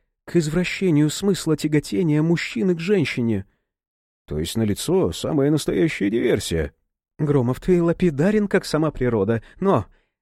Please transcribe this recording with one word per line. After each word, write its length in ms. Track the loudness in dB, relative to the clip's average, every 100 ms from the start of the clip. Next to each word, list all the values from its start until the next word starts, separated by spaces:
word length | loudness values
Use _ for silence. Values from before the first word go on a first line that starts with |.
| _ _ -2
к 100 | 0
извращению 720 | 0 0 -2 -2 2 4 2
смысла 460 | 0 0 0 0 -2
тяготения 680 | 0 0 0 -2 0 2
мужчины 540 | 2 0 -2 -2 0 0
к 40 |
женщине. 680 | 0 0 0 0 -2 -2 -4 _ _ _ _ _ _ _ -10
То 140 | -6
есть 180 | -4 -2
налицо 540 | -2 -2 0 0 0
самая 400 | -2 -4 0 2
настоящая 580 | 0 0 0 0 0 -2
диверсия. 640 | 0 0 0 -2 -4 -4 -8 _ _ _ -4
Громов, 420 | 0 2 0 -2
ты 200 | 0 2
лапидарен, 680 | 2 0 0 2 2 2 2
как 180 | 0 0
сама 240 | 0 0
природа, 540 | -2 0 0 0 -2 -4 -4
но... 260 | 0 2 0 _ _ _